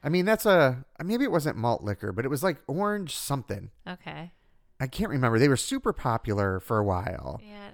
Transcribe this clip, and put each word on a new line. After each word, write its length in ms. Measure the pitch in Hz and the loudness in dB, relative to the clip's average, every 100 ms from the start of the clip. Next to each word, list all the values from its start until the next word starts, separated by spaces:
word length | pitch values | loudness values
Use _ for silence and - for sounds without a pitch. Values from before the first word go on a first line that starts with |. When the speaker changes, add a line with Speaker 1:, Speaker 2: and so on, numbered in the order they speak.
Speaker 1:
I 60 | 139 | -2
mean, 160 | 180 180 | 0 2
that's 200 | 220 220 | 2 6
a, 380 | 185 139 127 - - | 6 6 4 -6 -10
maybe 200 | 170 233 277 | -4 -2 0
it 60 | |
wasn't 260 | 170 147 113 | 0 0 -2
malt 260 | 117 113 | 0 0
liquor, 280 | 104 101 101 | -2 -4 -4
but 140 | 95 127 | -4 -2
it 40 | |
was, 120 | 139 | -2
like, 140 | 185 147 - | -2 -2 -4
orange 480 | 156 208 208 170 - | -2 -2 -2 -6 -8
something. 540 | - 143 - 101 98 - - | -4 -4 -4 -10 -10 -16 -16
Speaker 2:
Okay. 440 | 180 - 151 175 - _ _ _ - | -14 -12 -12 -14 -18 _ _ _ -6
Speaker 1:
I 80 | 131 | -6
can't 220 | - 202 | -4 -2
remember. 260 | 139 127 113 | 0 4 6
They 120 | 143 | 6
were 80 | 131 | 4
super 360 | - 269 - | 0 -4 -2
popular 680 | - 131 113 - 104 98 92 | -2 0 0 0 0 0 0
for 160 | - 110 | -2 0
a 60 | |
while. 560 | 104 90 90 87 65 - - | 2 0 -2 -6 -8 -12 -14
Speaker 2:
Yeah, 240 | - 202 | -16 -18